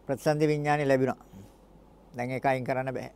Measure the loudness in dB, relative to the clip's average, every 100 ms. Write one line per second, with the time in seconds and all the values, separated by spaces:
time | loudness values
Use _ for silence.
0 | -4 -2 0 2 2 2 0 2 4 4
1 | 2 -2 -12 -20 -20 -20 -20 -20 -20 -20
2 | -16 -8 -6 -2 0 0 -2 -4 -4 -6
3 | -10